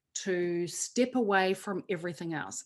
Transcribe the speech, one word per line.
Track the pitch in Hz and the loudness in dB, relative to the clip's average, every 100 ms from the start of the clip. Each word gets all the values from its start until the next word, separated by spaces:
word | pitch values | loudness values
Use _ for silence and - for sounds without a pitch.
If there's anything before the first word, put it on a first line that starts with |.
| _ | _
to | - 196 180 175 175 175 | -8 -2 0 0 0 -2
step | - - - 254 | -4 -2 2 2
away | 254 208 196 190 | 2 4 4 4
from | 190 - 180 - | 0 -2 -4 -4
everything | 175 175 165 170 | -4 -4 -6 -4
else | 160 95 - | -4 -6 -10